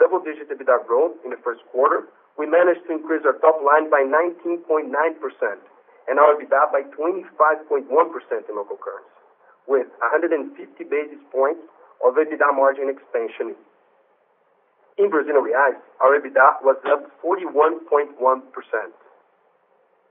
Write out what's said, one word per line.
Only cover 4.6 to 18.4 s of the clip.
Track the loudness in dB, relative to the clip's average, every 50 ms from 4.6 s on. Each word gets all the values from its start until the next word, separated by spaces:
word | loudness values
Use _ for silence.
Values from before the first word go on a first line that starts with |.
| -2
point | -2 -2 -2 -2 -4 -2
nine | -2 -2 -2 -4 -6
percent | -12 -12 -6 _ -6 -6 -6 -8 -16 _ _ _ _ _ _ _ _
and | -4 2 4
our | 4 4 4 2
ebitda | 0 -2 2 2 2 2
by | 0 -4 -4 -6 -10
twenty-five | -6 -4 -4 -4 -4 -10 -14 _ 0 2 2 2 -2 -4 -4
point | -4 -4 -2 0
one | 2 2 2 2 -2
percent | -12 -10 _ -8 -8 -8 -10
in | -10
local | -10 -10 -10 -12 -12
currency, | -12 -14 -14 -14 -20 _ _ _ _ _ _ _ _ _ _ _ _
with | 0 0 0 0 -2 -8 -6
a | -4 -2
hundred | 0 0 0 0
and | -2 -4 -4 -10 -14
fifty | -18 -20 -20 _ -20 -8
basis | -4 -4 -4 -4 -6 -14 -20 -20 _ -2
points | 0 0 0 -2 -4 -12 -20 _ _ _ _ _ _ 0
of | 2 2
ebitda | 2 0 0 0 0 2 2 2
margin | 4 2 2 2 0 -4 -6
expansion. | -6 -8 -12 _ -6 -4 -4 -4 -8 -8 -10 -10 -10 -14 _ _ _ _ _ _ _ _ _ _ _ _ _ _ _ _ _ _ _ _ _ _ _ _ _ _ _
In | 0 0 2
Brazilian | 2 -2 -2 2 0 0
reais, | 0 2 0 2 2 0 0 -4 -14 _ _ _
our | 2 4 4
ebitda | 2 0 -2 2 4 4 4 4 4
was | 0 0 0 0 0
up | -2 -2 -2 -2 -12 _ _
forty-one | -4 -4 -4 -4 -4 -4 0 2 2 2 0 -4 -4 -2
point | 0 0 0 -2 -6 -2
one | 0 0 0 0